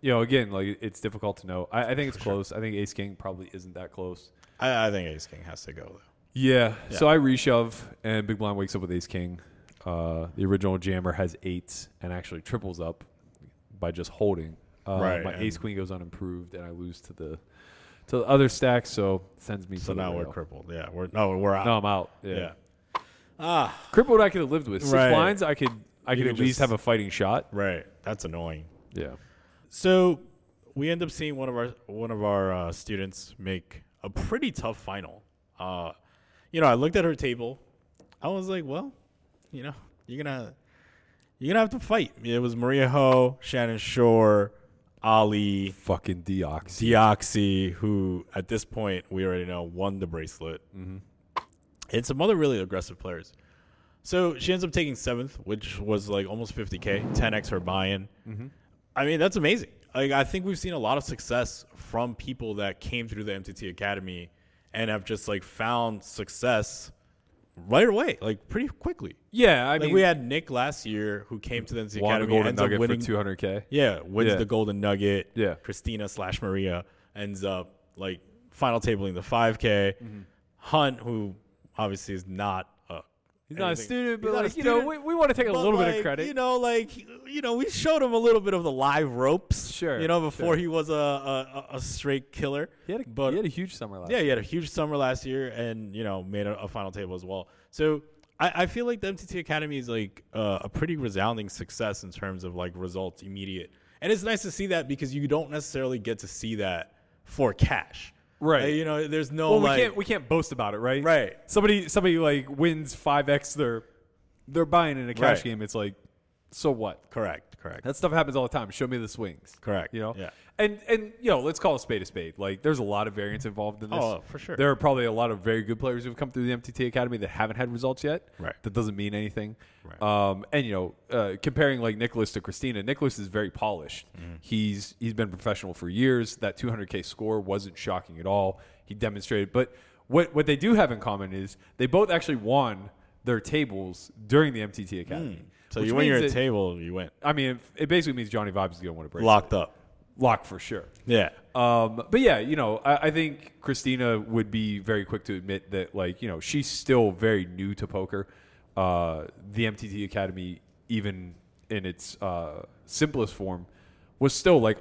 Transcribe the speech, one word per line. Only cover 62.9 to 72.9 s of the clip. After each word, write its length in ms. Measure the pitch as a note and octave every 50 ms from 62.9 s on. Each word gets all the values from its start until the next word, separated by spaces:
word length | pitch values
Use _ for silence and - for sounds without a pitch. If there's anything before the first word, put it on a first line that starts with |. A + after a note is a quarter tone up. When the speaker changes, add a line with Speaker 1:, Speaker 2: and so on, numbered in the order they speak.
| B2+ A#2+ A#2 A2+
Speaker 2:
through 160 | G#2+ G#2 G#2+
the 100 | G#2 G2
M 80 | G2 F#2+
T 100 | - F#2+
T 160 | - - F#2+
Academy 600 | F2 - G2+ G2+ G2+ G2 F#2 F#2+ F2+ F2 F2 E2+ _ _ _ _ _ _ _ _ -
and 160 | A2 A2+ A2+
have 160 | G#2+ G#2+ F#2+
just, 220 | - A2+ G2+ -
like, 160 | - G#2 G2 F#2
found 640 | - - - A2+ A2+ A#2+ A#2+ A#2 A2+ A2 G2+ -
success 880 | - - - G#2 - - - - B2 B2 A2 G#2 - - - - - - _ _ _ _ _ _ _ _ _ _ _ _ - E2+
right 220 | F#2+ A3+ C3+ A3 B3
away, 280 | G3+ G#3 C#4+ E4+ - - F#2+
like, 260 | A2 A2 G2+ _ -
pretty 200 | - G#3+ B3+ C#4
quickly. 480 | - _ - E4 F4+ - - F2 - _ _ _ -
Speaker 1:
Yeah, 340 | A3 B3 G#3+ D#3+ B2+ A#2+ C3
I 40 | D3
Speaker 2:
Like, 100 | D#3 D3+
Speaker 1:
mean, 120 | D3+ E3
Speaker 2:
we 60 | F#3+
had 240 | F#3+ F3+ E3+ D3+ B2
Nick 240 | A#2+ C3+ D#3+ D#3+ -
last 380 | C#3 B2 B2 C#3+ D3 - -
year 380 | A2+ G#2+ G#2+ G#2+ G#2+ G2+ G2+ - -
who 120 | A#2+ G#2+
came 240 | - - B2 A#2 A2+
to 100 | - A#2+
the 60 | A#2
M 80 | A2 G#2+
T 100 | G2+ G#2
T 20 | G2+
Speaker 1:
won 100 | G#2 A2+
the 40 | A2
Speaker 2:
Academy, 140 | A2 G#2+ A2
Speaker 1:
Golden 100 | A2 G#2+ G#2+
Speaker 2:
ends 100 | - -
up 40 | G2+
Speaker 1:
Nugget 100 | G2+ G#2
for 40 | G2+
Speaker 2:
winning 200 | A#2 A#2+